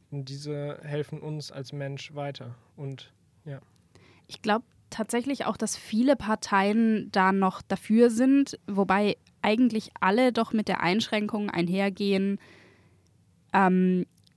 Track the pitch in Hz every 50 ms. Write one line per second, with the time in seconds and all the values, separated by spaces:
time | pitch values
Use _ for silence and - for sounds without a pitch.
0 | _ _ 147 143 135 131 139 139 143 147 147 143 143 147 143 - 165 147 147 151
1 | 143 - 156 151 - 151 156 151 - - - 139 127 - 147 143 139 139 139 135
2 | - - 151 143 143 143 139 - 123 120 120 - _ _ _ - 143 139 135 -
3 | - - _ _ _ _ _ _ _ 156 139 135 - _ _ _ _ _ _ _
4 | _ - _ _ _ - - - - 214 208 226 - _ _ _ _ _ - -
5 | 214 - - 240 240 277 277 - - 220 202 - 226 - - - - - 220 214
6 | 247 277 269 - 208 208 220 214 - - 208 196 196 202 214 226 226 226 220 208
7 | - - - 202 185 190 196 196 196 185 - - - - 196 - - - 214 226
8 | 240 240 220 226 262 262 277 277 277 - - - _ - 202 196 196 185 190 202
9 | 208 208 - - _ _ _ _ - 208 214 233 254 233 220 220 - - - -
10 | 185 190 202 247 262 254 226 233 226 - - 214 208 - 185 - - 170 185 226
11 | 220 - 226 208 208 202 - 208 208 202 - 170 175 170 180 196 196 202 185 -
12 | 202 202 196 196 196 196 196 - - - - - - - _ _ _ _ _ _
13 | _ _ _ _ _ _ _ _ _ _ - 196 196 185 185 185 185 185 185 180
14 | - - _ _ _ _ _